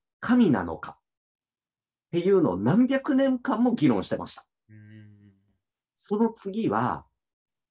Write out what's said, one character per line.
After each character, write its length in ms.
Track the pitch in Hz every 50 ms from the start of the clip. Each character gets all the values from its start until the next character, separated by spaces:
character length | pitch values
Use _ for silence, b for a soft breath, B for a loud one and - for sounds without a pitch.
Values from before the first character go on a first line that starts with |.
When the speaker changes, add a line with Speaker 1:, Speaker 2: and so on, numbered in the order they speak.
| _ _ _ _
Speaker 1:
神 300 | - - 247 247 233 170
な 120 | 127 98
の 140 | 87 82 80
か 220 | - - - - _ _ _ _ _ _ _ _ _ _ _ _ _ _ _ _ _ _ _ _ _ _ _
っ 20 |
て 60 | - 175
い 120 | 165 190
う 100 | 196 185
の 100 | 156 107
を 40 | 87 92
何 300 | 101 123 175 226 254 247
百 260 | 269 269 269 - 277
年 240 | 262 269 269 262 247
間 240 | - - 220 214
も 120 | 240 254 277
議 140 | - 151 135
論 160 | 113 95 90
し 60 | -
て 80 | - 80
ま 80 | 87
し 80 | - -
た。 100 | - - _ _ _ _ _
Speaker 2:
う 60 | 107
ん。 580 | 107 104 104 107 107 104 104 104 101 101 104 98 98 98 _ _ _ _ _ _ _ _ _ _
Speaker 1:
そ 220 | _ - - 202 208
の 100 | 233 220
次 380 | 220 - - 196 190 220 214 151
は、 380 | 101 110 - 110 82 - - _ _ _ _ _ _ _ _ _ _ _ _ _